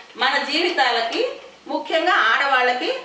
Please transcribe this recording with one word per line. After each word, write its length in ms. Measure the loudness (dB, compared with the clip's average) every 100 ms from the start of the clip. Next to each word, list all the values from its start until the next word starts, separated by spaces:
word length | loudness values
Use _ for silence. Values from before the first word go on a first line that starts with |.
| -20 -2
మన 200 | 0 0
జీవితాలకి, 840 | -2 0 0 2 2 2 -2 -2 -2 -4 -14 -20 -6
ముఖ్యంగా 460 | -6 -2 0 2
ఆడవాళ్ళకి, 800 | 2 2 2 2 2 2 0 -2 -4